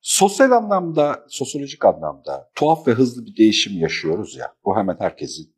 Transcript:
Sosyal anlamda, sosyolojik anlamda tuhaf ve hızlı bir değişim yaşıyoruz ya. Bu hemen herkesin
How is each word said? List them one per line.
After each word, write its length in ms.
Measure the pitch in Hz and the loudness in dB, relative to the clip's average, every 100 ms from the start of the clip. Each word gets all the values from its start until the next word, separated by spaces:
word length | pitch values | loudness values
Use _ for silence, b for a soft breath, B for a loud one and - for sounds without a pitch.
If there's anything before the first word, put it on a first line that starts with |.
| - | -2
Sosyal 360 | - 196 196 262 | 2 2 4 4
anlamda, 720 | 240 214 190 175 151 147 - _ | 4 2 -2 0 0 0 -2 _
sosyolojik 560 | - 127 147 139 - | -10 -8 -8 -10 2
anlamda 640 | 104 - 78 73 73 69 - | 2 2 -8 -10 -12 -12 -12
tuhaf 340 | - 147 160 139 | -2 2 2 2
ve 40 | |
hızlı 340 | 117 127 120 110 | 2 0 -2 -16
bir 100 | - | 4
değişim 420 | 110 104 104 95 | 4 4 -2 -4
yaşıyoruz 580 | 80 - 80 87 95 - | -4 -4 -4 -4 -6 -12
ya. 180 | - _ | -14 _
Bu 120 | 101 98 | -2 0
hemen 200 | 95 87 | -2 -2
herkesin 560 | 92 - - 80 78 | -6 -6 -14 -12 -18